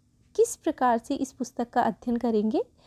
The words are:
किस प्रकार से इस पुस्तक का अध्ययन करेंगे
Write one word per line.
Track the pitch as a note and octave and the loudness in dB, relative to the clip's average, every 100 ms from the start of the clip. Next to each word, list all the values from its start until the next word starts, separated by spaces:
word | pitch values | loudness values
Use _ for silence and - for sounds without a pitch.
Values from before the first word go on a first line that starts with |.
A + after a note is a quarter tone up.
| _ _ _ - | _ _ _ 0
किस | A4+ - | 0 0
प्रकार | E4 - B3+ A#3 | -4 0 2 2
से | - C4+ | -2 -4
इस | C4+ | -6
पुस्तक | - A#3+ - A#3+ | -8 -10 -8 -4
का | B3 | 0
अध्ययन | A#3 - A#3+ A#3 | 0 -2 -4 -2
करेंगे | A#3 G#3+ A3 D#4 B4+ _ | 0 0 0 -2 -4 _